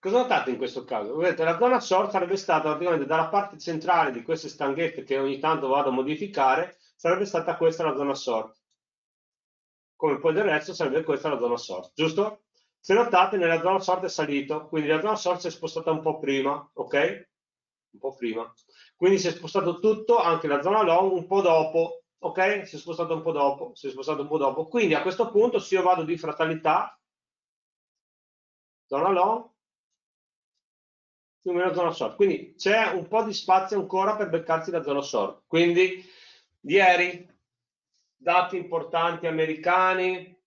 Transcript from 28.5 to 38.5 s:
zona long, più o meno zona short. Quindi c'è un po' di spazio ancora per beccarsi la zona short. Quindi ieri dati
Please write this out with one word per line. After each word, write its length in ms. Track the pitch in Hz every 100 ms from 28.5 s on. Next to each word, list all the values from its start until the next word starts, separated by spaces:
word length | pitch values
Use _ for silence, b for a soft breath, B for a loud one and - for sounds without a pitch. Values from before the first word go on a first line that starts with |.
| _ _ _ _
zona 240 | 139 175
long, 440 | 185 190 233 233 _ _ _ _ _ _ _ _ _ _ _ _ _ _ _ _ _ _ _ -
più 80 |
o 40 | 175
meno 180 | 185 180
zona 160 | 170
short. 240 | 160 113 -
Quindi 400 | 202 165 - _
c'è 340 | 190 220 214
un 160 | 175 160
po' 140 | 214
di 100 | 226
spazio 460 | 196 - 190 190 208
ancora 380 | 175 190 190 214
per 140 | 202
beccarsi 420 | 165 - 160 170
la 100 | 170
zona 220 | 143 139
short. 400 | 135 117 98 - _
Quindi 580 | 160 170 170 185 185 B B B B B _
ieri 720 | 139 185 190 175 180 175 - _ _ _ _ _ _ _ _ _
dati 420 | 135 180 180